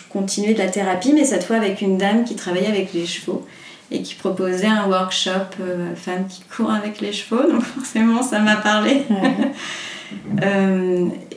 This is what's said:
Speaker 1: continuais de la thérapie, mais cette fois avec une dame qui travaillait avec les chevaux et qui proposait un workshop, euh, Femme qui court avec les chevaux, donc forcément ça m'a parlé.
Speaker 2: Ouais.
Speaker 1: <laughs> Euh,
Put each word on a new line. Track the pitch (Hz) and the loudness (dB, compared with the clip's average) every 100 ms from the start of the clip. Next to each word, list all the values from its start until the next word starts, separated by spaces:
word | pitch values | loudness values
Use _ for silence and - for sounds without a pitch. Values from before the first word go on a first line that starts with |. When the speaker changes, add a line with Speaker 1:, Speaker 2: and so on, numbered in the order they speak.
| - | -8
Speaker 1:
continuais | 202 190 - 208 | -4 -2 0 2
de | 220 | 2
la | 190 | 2
thérapie, | 202 190 180 254 | 0 0 0 4
mais | 302 | 4
cette | 269 196 - | 4 2 0
fois | 226 | 0
avec | 202 196 | 0 0
une | 196 185 | 0 2
dame | 196 220 233 | 4 4 2
qui | - | -4
travaillait | - 180 196 | -4 0 0
avec | 202 185 | 0 -2
les | 170 170 | -4 -4
chevaux | - - - - - - - - | -6 -4 -6 -6 -18 -20 -20 -8
et | - | -8
qui | - - | -8 -6
proposait | 196 185 185 185 208 | -4 -2 -2 0 2
un | 214 196 | 2 2
workshop, | 185 185 - 190 190 190 - | 2 0 -2 -2 -2 -4 -6
euh, | 185 180 175 170 | -6 -4 -4 -6
Femme | - 180 190 | -6 -4 -4
qui | - | -8
court | - - 226 | -12 -4 0
avec | 214 208 - | 0 -2 -6
les | 208 | -6
chevaux, | 202 - 226 320 | -6 -2 2 4
donc | 233 | 2
forcément | - - - 220 226 233 | 0 -4 -4 2 4 4
ça | 262 208 | 2 2
m'a | 214 208 | 4 4
parlé. | 208 214 208 277 - | 2 2 4 2 2
Speaker 2:
Ouais. | 196 269 196 277 | 2 2 2 -2
Speaker 1:
<laughs> | - - - - - - 202 - 208 | -2 -10 -10 -12 -14 -14 -12 -4 0
Euh, | 196 196 196 185 185 180 180 - - | 2 2 2 2 2 2 0 -2 -10